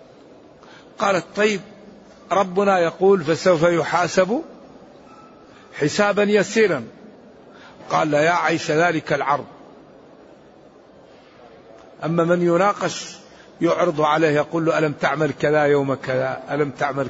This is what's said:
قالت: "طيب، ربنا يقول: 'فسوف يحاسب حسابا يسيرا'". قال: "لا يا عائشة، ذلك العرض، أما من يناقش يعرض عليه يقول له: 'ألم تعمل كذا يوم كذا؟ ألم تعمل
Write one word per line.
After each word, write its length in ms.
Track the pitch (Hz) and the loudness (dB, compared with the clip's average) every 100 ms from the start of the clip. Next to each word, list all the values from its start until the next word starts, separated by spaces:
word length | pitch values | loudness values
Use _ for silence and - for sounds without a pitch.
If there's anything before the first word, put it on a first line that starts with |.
| - - - - - - - - - - | -20 -20 -20 -20 -20 -20 -20 -20 -20 -4
قالت: 280 | 202 185 - - | -2 -2 -4 -2
"طيب، 260 | 220 202 - - - - - - - | -2 -2 -8 -20 -20 -20 -20 -20 -4
ربنا 480 | 180 196 180 202 190 | 0 0 0 2 2
يقول: 440 | 165 - 190 196 | 0 2 2 4
'فسوف 400 | 147 160 185 170 | 2 0 2 4
يحاسب 760 | 170 170 147 165 170 - 185 254 - - - - - - - - - - - - - | 4 2 0 -2 0 0 0 -2 -6 -18 -20 -20 -20 -20 -20 -20 -20 -20 -20 -20 -20
حسابا 500 | - 147 - 208 196 | -6 -4 0 0 2
يسيرا'". 600 | 208 208 180 233 214 147 113 - - - - - - - - - - | 2 2 2 2 2 0 -6 -18 -20 -20 -20 -20 -20 -20 -20 -20 -4
قال: 220 | 156 160 | -2 0
"لا 100 | 147 | 2
يا 100 | 156 | 2
عائشة، 580 | 175 160 165 - 156 175 | 0 0 -2 -2 0 0
ذلك 240 | 160 - | 0 -2
العرض، 320 | 147 131 143 110 - - - - - - - - - - - - - - - - - - - - - - - - - 156 | -4 0 -2 -4 -18 -20 -20 -20 -20 -20 -20 -20 -20 -20 -20 -20 -20 -20 -20 -20 -20 -20 -20 -20 -20 -20 -20 -20 -12 -4
أما 180 | 170 | 0
من 180 | 165 175 | 2 2
يناقش 760 | 175 170 202 202 180 - - - - - - - | 2 2 2 0 -6 -8 -12 -18 -20 -20 -20 -4
يعرض 400 | 165 160 175 151 | -2 0 0 0
عليه 280 | 151 156 160 | 0 2 2
يقول 360 | 147 147 165 160 | 2 0 -2 0
له: 120 | 156 | 0
'ألم 160 | 156 | -2
تعمل 380 | 139 160 139 151 | -2 -4 -2 -2
كذا 300 | 131 151 151 | 0 0 2
يوم 300 | 147 143 139 | 4 2 0
كذا؟ 500 | 131 - 131 131 127 - | -4 -4 -4 -2 -6 -8
ألم 180 | 143 143 | -4 -4
تعمل 380 | - 143 135 127 | -2 -4 -4 -6